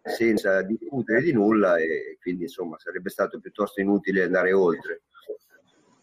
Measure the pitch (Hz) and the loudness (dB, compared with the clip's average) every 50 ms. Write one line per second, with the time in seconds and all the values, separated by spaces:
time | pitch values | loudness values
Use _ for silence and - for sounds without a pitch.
0 | - - - - 113 117 107 104 - 101 95 95 92 95 110 113 - - 143 131 | -12 -10 -4 0 2 2 2 2 2 2 0 0 0 -2 -4 -6 -6 -6 -6 -6
1 | 110 - 107 123 139 175 147 110 101 104 113 107 98 92 87 82 80 80 80 69 | -2 0 0 0 2 2 2 2 4 4 4 4 4 4 4 2 2 0 -2 -4
2 | 58 76 78 _ - 90 90 90 87 80 - - 90 82 78 - - 87 87 92 | -6 -8 -14 _ -8 -8 -6 -6 -6 -10 -8 -8 -10 -10 -10 -12 -14 -10 -10 -8
3 | 90 98 - - 98 92 - 87 - 92 - - 104 98 - 101 98 98 101 101 | -8 -8 -4 -2 -2 -2 -2 -10 -16 -14 -6 -4 -4 -4 -2 -2 0 2 2 2
4 | - 95 95 95 92 87 90 92 87 92 95 98 92 87 82 - - - 85 85 | 2 0 0 0 2 2 2 2 2 4 4 4 4 4 2 0 -4 -10 -12 -12
5 | _ _ _ - - - - - _ _ _ _ _ _ _ _ _ _ _ _ | _ _ _ -20 -14 -14 -14 -14 _ _ _ _ _ _ _ _ _ _ _ _